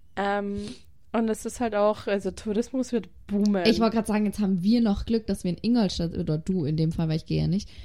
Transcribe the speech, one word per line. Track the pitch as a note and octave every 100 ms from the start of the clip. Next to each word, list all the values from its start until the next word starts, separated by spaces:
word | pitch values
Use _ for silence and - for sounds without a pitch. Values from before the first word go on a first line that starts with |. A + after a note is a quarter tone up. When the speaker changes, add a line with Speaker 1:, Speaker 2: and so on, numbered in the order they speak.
| - -
Speaker 1:
Ähm, | G3+ G3+ G3+ G3+ G#3 - - - -
und | A3+ A3+
es | G#3+ A#3
ist | -
halt | A#3
auch, | G#3 G#3 G#3+ A3
also | G3+ F#3+
Tourismus | F#3 A3 G3+ A#3+ C4 B3
wird | A#3 - - -
boomen. | G3+ G#3 G3 F3
Speaker 2:
Ich | A3+
wollte | A3+ A3+
grad | G#3+
sagen, | G#3 G#3
jetzt | G3+
haben | G3 F#3+
wir | F#3+ A#3+
noch | A3+ G3+ -
Glück, | A3+ A3
dass | G3
wir | F3+
in | E3+
Ingolstadt, | G#3+ A#3+ F#3+ - E3+ -
oder | E3 D#3
du | F3 F#3+
in | D3 D#3
dem | D#3+
Fall, | E3 D#3+
weil | D#3+
ich | -
gehe | D#3
ja | D#3
nicht, | F#3 - -